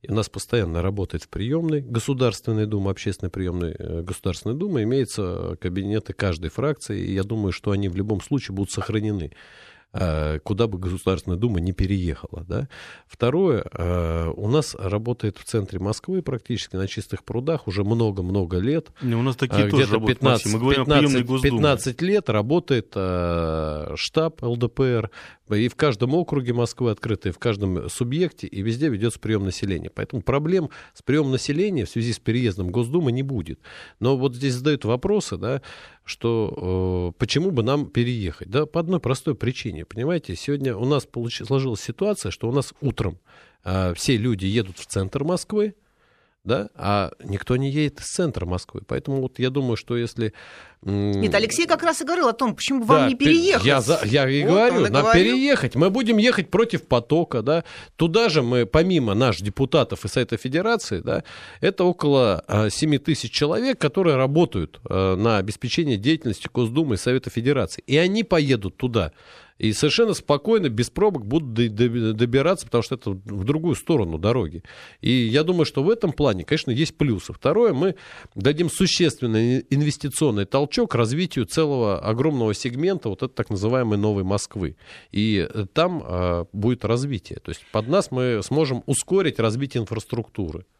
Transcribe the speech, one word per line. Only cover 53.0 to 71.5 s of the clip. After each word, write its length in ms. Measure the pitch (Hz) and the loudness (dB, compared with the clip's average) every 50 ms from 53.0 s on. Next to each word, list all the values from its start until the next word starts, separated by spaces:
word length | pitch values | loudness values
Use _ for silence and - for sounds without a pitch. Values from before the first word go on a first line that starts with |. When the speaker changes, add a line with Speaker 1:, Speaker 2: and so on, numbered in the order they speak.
Speaker 1:
Да, 60 | 135 - | 6 2
Speaker 3:
не 60 | 262 | 2
Speaker 1:
пе-, 100 | 240 285 | 2 4
Speaker 3:
переехать. 380 | 294 320 330 339 392 370 - 98 | 4 4 6 4 4 2 4 4
Speaker 1:
я 160 | 131 143 135 | 4 4 4
за, 200 | 113 120 170 - - | 4 2 2 2 2
я 220 | 104 117 143 135 | 2 2 2 2
и 140 | 131 135 143 | 4 2 2
Speaker 3:
Вот 80 | 147 - | 4 4
Speaker 1:
говорю, 260 | 175 202 226 247 262 | 4 6 6 4 4
Speaker 3:
он 80 | 233 139 | 4 2
и 20 | 104 | 4
Speaker 1:
нам 140 | 107 139 208 | 4 4 4
Speaker 3:
говорил. 300 | 220 226 175 185 226 247 | 6 6 6 6 6 4
Speaker 1:
переехать, 400 | 262 269 285 277 - - 120 - | 2 4 4 4 2 2 -2 2
мы 160 | 123 160 190 | 4 4 4
будем 260 | 190 262 254 214 233 | 4 2 2 4 4
ехать 320 | 214 208 254 233 208 160 - | 6 6 4 4 2 -2 0
против 380 | - 185 233 226 - 165 - | 2 2 2 2 0 -6 0
потока, 560 | _ 131 120 117 _ 147 165 170 - - 120 107 | _ 2 2 2 _ 0 0 2 0 -2 -2 0
да. 200 | 131 156 170 - - - - - - _ | 2 0 0 0 -6 -18 -20 -20 -20 _
Туда 320 | - 156 170 160 226 233 220 | 0 0 2 4 4 4 4
же 120 | 156 156 | 4 4
мы, 240 | 131 117 127 123 120 | 2 4 2 2 2
помимо 480 | 117 - 156 170 190 185 160 127 107 95 | 4 4 4 4 4 4 2 2 2 2
наш 240 | 107 131 127 98 | 4 4 2 2
депутатов 640 | - 98 104 - - 139 123 - 151 139 - 98 - - | 0 -4 -6 -2 -2 -2 2 4 2 2 2 -2 -6 -6
и 40 | |
Совета 300 | 101 - 131 123 - 120 | -2 0 0 0 0 -2
Федерации, 640 | 104 - 127 131 165 190 226 233 220 - - 104 87 | -4 -4 -2 -2 0 0 0 0 -2 -2 -4 -6 -4
да, 220 | - - - - - - - - - - - - | -2 -2 -4 -4 -4 -8 -18 -20 -20 -20 -8 0
это 240 | - 185 196 - 185 | 0 0 2 4 2
около, 600 | 180 175 - 165 147 139 135 123 107 92 80 - | 2 2 2 2 4 4 6 6 4 2 0 -2
а, 240 | - - 104 107 104 | 0 0 2 2 2
семи 260 | - - 156 156 147 | 0 0 2 2 2
тысяч 340 | 127 - - 147 - - 117 | 2 2 0 -2 -2 -2 -6
человек, 460 | - - 151 147 180 220 240 269 254 - | -2 0 0 0 0 0 0 0 0 0
которые 360 | - 143 - 196 190 170 147 | 0 0 2 2 2 4 4
работают, 640 | 127 131 131 139 165 175 - - 101 80 - - - - | 4 2 4 4 4 2 4 2 -4 -4 -4 -8 -16 -8
а, 300 | - - 95 95 95 92 | -2 0 2 2 2 2
на 220 | 92 104 117 113 | 2 2 2 2
обеспечение 600 | 101 92 104 104 - - 120 - - 170 147 120 | 2 0 -2 -6 -6 -6 -4 -2 0 0 0 0
деятельности 520 | 98 101 139 160 156 - 123 98 - - - | 0 2 0 0 0 0 -4 -4 -4 -8 -6
Госдумы 440 | _ - 123 113 117 151 165 143 110 | _ -2 -2 0 0 0 0 0 -2
и 20 | |
Совета 320 | 92 - 123 127 131 - 120 | 0 0 0 0 0 -2 -4
Федерации. 540 | - 117 113 131 147 135 101 85 - - _ | -6 -2 0 0 2 2 0 -2 -6 -12 _
И 120 | - 131 | 0 2
они 260 | 151 175 185 196 226 226 | 2 4 4 2 0 0
поедут 540 | - 185 165 147 135 131 113 98 95 - | 2 2 2 4 2 2 0 0 -6 -6
туда. 340 | - - 127 117 113 85 78 _ _ - - - - - - _ _ | -4 -4 0 0 0 0 0 _ _ -20 -20 -20 -20 -20 -20 _ _
И 140 | - 110 104 | 0 0 0
совершенно 420 | - - 151 - - 233 220 170 | 2 2 2 4 4 2 2 2
спокойно, 540 | - - - 147 139 - 214 226 220 180 139 | -4 0 0 0 0 4 2 2 4 4 2
без 200 | 113 104 120 - | 0 0 -2 -2
пробок 340 | _ - 202 214 180 139 104 | _ 2 2 2 2 -2 -4
будут 260 | 101 127 170 156 127 | 0 -2 -2 -2 0